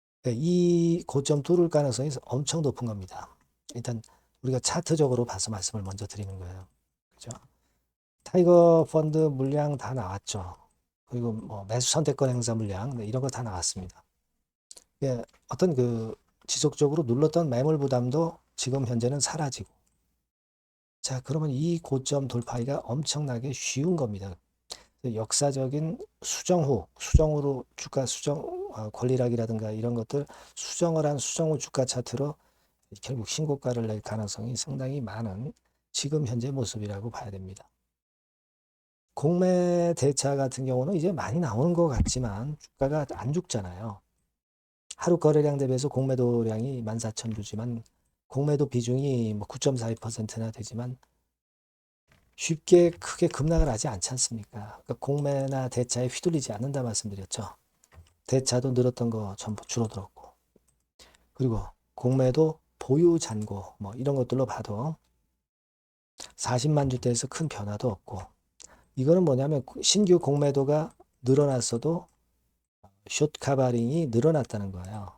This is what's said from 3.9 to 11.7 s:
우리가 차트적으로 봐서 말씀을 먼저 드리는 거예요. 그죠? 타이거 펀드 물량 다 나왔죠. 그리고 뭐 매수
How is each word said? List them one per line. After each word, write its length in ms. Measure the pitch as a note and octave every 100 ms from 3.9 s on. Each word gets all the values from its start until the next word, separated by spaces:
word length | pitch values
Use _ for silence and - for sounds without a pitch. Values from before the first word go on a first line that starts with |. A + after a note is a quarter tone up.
| A#2 - _ _ _
우리가 180 | B2+ B2+
차트적으로 640 | - E3+ - D#3+ C#3+ B2
봐서 260 | A#2+ G2 -
말씀을 320 | G#2+ - A2
먼저 240 | F#2+ G2 G2
드리는 320 | G2+ G2 F#2+
거예요. 280 | F2+ F#2+ F#2 _ _ _ _ _
그죠? 140 | - - _ _ _ _ _ _ _ _
타이거 640 | - F#3 F3 F3 E3+ E3 D3+
펀드 300 | D#3+ D#3 D#3
물량 580 | D#3 C3+ C3+ D3 D3 C#3
다 180 | A2
나왔죠. 600 | C3 F#2 G2 - G#2 F2+ - _ _ _ _ -
그리고 260 | B2 A#2
뭐 320 | A2 - G#2
매수 260 | G2